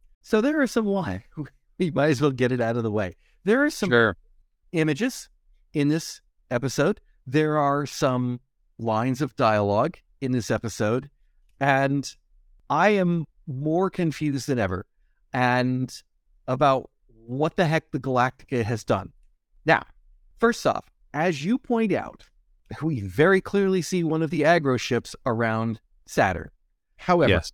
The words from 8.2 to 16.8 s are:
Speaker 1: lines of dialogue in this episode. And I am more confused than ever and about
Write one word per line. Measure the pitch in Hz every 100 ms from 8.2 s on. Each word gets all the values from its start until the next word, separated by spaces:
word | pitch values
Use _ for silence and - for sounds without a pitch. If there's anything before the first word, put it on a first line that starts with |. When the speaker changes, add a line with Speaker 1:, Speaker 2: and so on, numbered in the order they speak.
| 123 123 _ _ _ -
Speaker 1:
lines | 117 110 123 127
of | 143 -
dialogue | 120 107 101 101 147 - _ -
in | 135
this | 127 107
episode. | 110 117 - 107 123 139 _ _ _ _ -
And | 139 135 139 139 131 - _ _ _ _ -
I | 147 196
am | 208 180 170 156 _ -
more | 131 151 160 190
confused | - 170 139 151 135 120
than | 127
ever | 98 90 - _ _ _ _
and | 131 123 123 123 127 131 - - _ _ _ -
about | 127 147 131